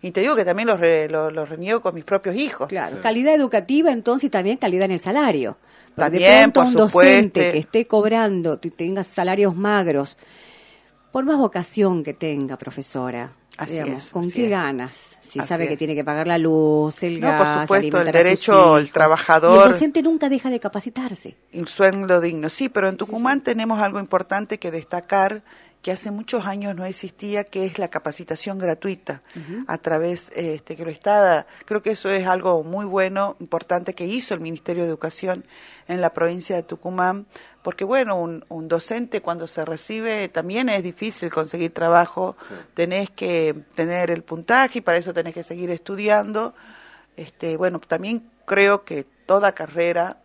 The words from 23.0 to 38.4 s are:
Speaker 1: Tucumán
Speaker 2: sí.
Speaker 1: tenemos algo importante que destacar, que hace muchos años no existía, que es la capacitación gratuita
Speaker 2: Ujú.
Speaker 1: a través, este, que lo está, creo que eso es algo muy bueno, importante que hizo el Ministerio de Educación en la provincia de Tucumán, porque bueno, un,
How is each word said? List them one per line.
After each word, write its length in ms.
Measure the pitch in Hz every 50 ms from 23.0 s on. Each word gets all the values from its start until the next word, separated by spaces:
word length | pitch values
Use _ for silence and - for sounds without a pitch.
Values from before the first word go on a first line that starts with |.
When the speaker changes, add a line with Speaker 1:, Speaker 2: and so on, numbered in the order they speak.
| 185
Speaker 1:
Tucumán 340 | 208 214 226 233 254 277 277
Speaker 2:
sí. 60 | 269
Speaker 1:
tenemos 360 | - 233 226 226 226 226 208
algo 180 | 214 196 202 202
importante 600 | 196 190 - 180 185 _ 190 202 208 202 220 208
que 120 | - 180
destacar, 680 | 160 165 156 _ - 175 175 _ 202 196 190 196 208 214 _ _ - - _ _ _ _
que 120 | _ - 185
hace 180 | 185 - 220
muchos 340 | 202 208 226 - - 233 185
años 300 | 196 196 202 202 202 196
no 80 | 170 185
existía, 640 | 185 190 - - 185 _ _ - 208 208 208 202
que 200 | 202 - 190 190
es 140 | 190 165 -
la 80 | 196 170
capacitación 720 | - 160 - 156 147 - 175 - 160 156 - 208 196 190
gratuita 640 | 185 175 160 - - 202 190 190 _ - 143 139 _ _ -
Speaker 2:
Ujú. 300 | 170 156 143 175 226 262
Speaker 1:
a 120 | - 180 165
través, 520 | _ 165 160 156 165 175 175 170 - - -
este, 400 | - 175 165 156 151 _ - 165
que 80 | 156 165
lo 80 | 165
está, 560 | 151 - - 202 208 208 202 185 170 151 - - - - -
creo 160 | - 214 214
que 100 | - 214
eso 180 | 220 - - 202
es 180 | 196 196 185 185
algo 360 | 185 185 175 185 180 165 151
muy 180 | 160 175 196 208
bueno, 520 | 202 180 196 190 190 190 196 202 196 - _
importante 540 | 175 - - 165 - _ 180 180 175 185 185
que 100 | - 175
hizo 280 | 175 214 254 240 - 208
el 80 | 170
Ministerio 420 | 165 165 165 156 _ - 170 175 175
de 60 | 170
Educación 560 | 160 151 - 160 - - - 185 185 190 - _ - - - - - - _ -
en 140 | 175 180
la 100 | 175 165 -
provincia 440 | - 165 170 175 180 165 - 196 175
de 60 | 165
Tucumán, 640 | - 170 - _ 180 185 185 180 185 190 202 202 _ _ - - - _ _ _
porque 220 | - 180 - 196
bueno, 340 | 196 247 269 254 220 196 180
un, 240 | 170 170 165 160